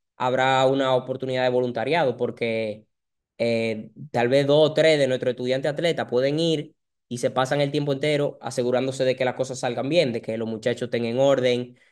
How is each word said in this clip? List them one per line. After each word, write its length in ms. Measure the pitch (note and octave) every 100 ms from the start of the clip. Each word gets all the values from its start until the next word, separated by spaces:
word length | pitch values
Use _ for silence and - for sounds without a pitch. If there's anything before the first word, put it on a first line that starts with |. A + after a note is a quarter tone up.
| _ -
habrá 500 | B2+ B2+ C3 C3 C3
una 300 | C3+ C3+ B2+
oportunidad 480 | B2+ C3 C3 B2+
de 40 | B2+
voluntariado, 680 | B2 B2+ A#2+ A#2 E3 C#3+ A#2
porque, 680 | A#2+ A#2 A#2 A2+ A2 G#2 - _ _ _ _ -
eh, 520 | A#2 A2+ A2+ A2 A2 - C#3
tal 180 | B2 A#2+
vez 180 | C#3 C#3
dos 240 | D3 D3+
o 40 |
tres 240 | D3 D#3 D3+
de 80 | C3+
nuestros 240 | B2+ B2+
estudiantes 400 | A#2+ B2 C3 D3
atletas 380 | D3 E3+ D3+ A2+
pueden 320 | A#2+ C3+ D3+
ir 340 | E3 D#3 D#3 _ _ _ -
y 100 | A#2+
se 120 | C3
pasan 300 | B2 C3 D3
el 100 | C#3+
tiempo 220 | C#3+ C#3+
entero 440 | C3+ D3+ D3 C#3+ -
asegurándose 640 | C3+ C3 B2 B2 C3 C3
de 100 | B2+
que 100 | B2+
las 100 | B2+
cosas 260 | A#2+ B2+ B2+
salgan 280 | C3 A#2+ C3
bien, 240 | E3 C#3+
de 80 | A2+
que 160 | A2 A2
los 120 | A2+
muchachos 400 | A2 B2 A#2+ B2
estén 160 | A#2+
en 160 | A#2 A#2+
orden, 580 | C#3 C3+ B2 B2 B2 B2 _